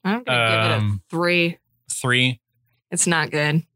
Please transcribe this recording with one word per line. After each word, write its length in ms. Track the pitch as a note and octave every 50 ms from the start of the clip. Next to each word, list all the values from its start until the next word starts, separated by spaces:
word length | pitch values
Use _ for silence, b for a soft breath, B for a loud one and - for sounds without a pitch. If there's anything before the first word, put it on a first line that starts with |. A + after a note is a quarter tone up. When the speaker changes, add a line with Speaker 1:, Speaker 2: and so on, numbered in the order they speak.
| -
Speaker 1:
I'm 200 | F#3 G#3+ B3 B3
gonna 280 | - B2 A#2+ A#2 A2+
give 200 | A2 A2 A2 A2+
it 20 | A2
a 40 |
Speaker 2:
Um, 240 | A2 G#2+ G#2 G#2 F#2+ - -
Speaker 1:
three. 480 | E3 E3 F3 F3 F3 F3 E3+ E3+ E3+ - _ _ _ _ _ -
Speaker 2:
Three? 520 | - - - B2 B2 B2 B2+ B2+ B2 - _ _ _ _ _ _ _ _ _ -
Speaker 1:
It's 160 | F3+ F3 -
not 240 | F3+ E3+ D#3+ D#3 -
good. 320 | D3+ D3+ D3 D3 D3+ E3 - _ _